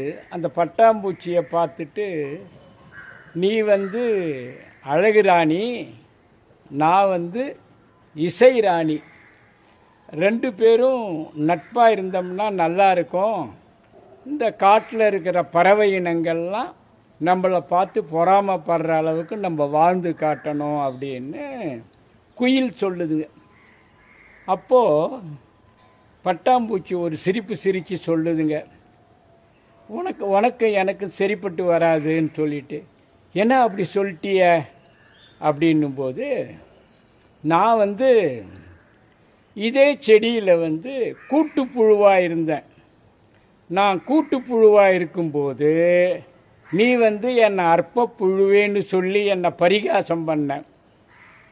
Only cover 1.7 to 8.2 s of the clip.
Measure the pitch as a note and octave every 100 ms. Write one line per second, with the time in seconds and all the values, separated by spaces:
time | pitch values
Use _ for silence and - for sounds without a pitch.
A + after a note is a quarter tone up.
1.7 | E3+ D3+ G#3 G3+ D#3+ C#3 E3 G3 - -
2.7 | _ - - - - - E3 F#3+ A3 G#3
3.7 | G3 G3 A3+ A#3+ G3+ E3 C3+ B2 - -
4.7 | _ C3+ D#3 G#3+ G#3+ F#3+ F3 D#3 E3+ A#3+
5.7 | A#3 B2+ A#2 _ _ _ _ _ _ -
6.7 | C#3+ D#3 F#3+ G3 F3+ E3+ A3+ C#4 - _
7.7 | _ _ _ _ D3+